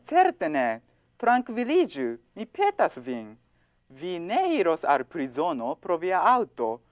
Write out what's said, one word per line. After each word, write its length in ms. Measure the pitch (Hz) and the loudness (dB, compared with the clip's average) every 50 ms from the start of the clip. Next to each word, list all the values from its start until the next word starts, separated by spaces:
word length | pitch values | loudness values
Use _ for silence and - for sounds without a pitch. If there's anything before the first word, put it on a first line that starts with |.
| _ | _
certe 420 | - 294 349 370 370 - - 180 156 | -2 2 4 4 4 2 -2 -4 -2
ne. 320 | 151 139 123 117 110 117 _ _ _ _ _ _ _ - | 0 0 0 0 -2 -4 _ _ _ _ _ _ _ -2
Trankviliĝu, 1000 | - 233 240 247 247 - 220 233 247 240 311 370 330 190 - 139 127 117 117 - _ _ - 196 | 2 4 4 4 2 -2 -4 -4 -2 2 2 2 2 2 0 -4 -4 -4 -4 -6 _ _ -12 -12
mi 80 | 220 | -12
petas 560 | - _ - 403 403 392 - 214 - - 131 120 | -12 _ 0 0 0 2 2 0 0 0 -6 -8
vin. 320 | 131 127 117 110 107 110 _ _ _ _ _ _ _ _ _ _ _ | -6 -6 -6 -8 -12 -16 _ _ _ _ _ _ _ _ _ _ _
Vi 280 | 131 131 156 180 180 170 | -18 -10 -8 -6 -6 -6
ne 360 | 170 180 226 349 381 349 330 | -6 -2 0 0 0 2 2
iros 300 | 269 190 170 160 156 - | 2 2 2 2 0 2
al 180 | 143 143 135 123 | 0 0 0 0
prizono 680 | _ - 170 135 135 117 139 160 175 156 123 113 123 156 | _ -6 -6 -6 -6 -2 -2 -2 -2 -2 -4 -4 -6 -6
pro 220 | - - - 175 160 | -6 -4 -4 -2 -2
via 220 | 170 185 185 180 165 | 0 0 0 2 4
aŭto, 560 | 220 254 247 214 135 _ - 117 110 117 120 _ _ | 4 4 2 2 -4 _ -4 -4 -4 -4 -6 _ _